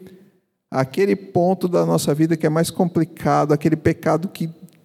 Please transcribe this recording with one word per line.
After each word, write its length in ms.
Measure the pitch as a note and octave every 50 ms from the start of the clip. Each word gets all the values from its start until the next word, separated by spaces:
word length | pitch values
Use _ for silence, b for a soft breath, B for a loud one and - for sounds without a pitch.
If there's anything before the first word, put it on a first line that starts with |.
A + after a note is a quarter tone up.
| B B B B B B B B B B _ _ _ -
aquele 440 | - C3 C3 C3 - F3+ G3 G3+ G3
ponto 520 | F#3+ - - - F#3 F3 F3+ F#3+ F3+ -
da 180 | F3+ F3 E3+ E3+
nossa 300 | E3 E3 D#3 - D#3 C#3+
vida 220 | D3+ D#3+ D#3+ E3+
que 80 | D#3 -
é 40 | D3+
mais 220 | D3+ E3 E3 -
complicado, 840 | - - F#3 E3 - E3+ D#3+ - - - - D3 C#3+ D3 D3 D3+ D3
aquele 220 | D3 - D#3+ D#3
pecado 540 | D#3 - E3 D#3+ - - D#3+ D#3+ D#3+ E3+ G3+
que 200 | - - E3+ D#3+ E3 - - - _ _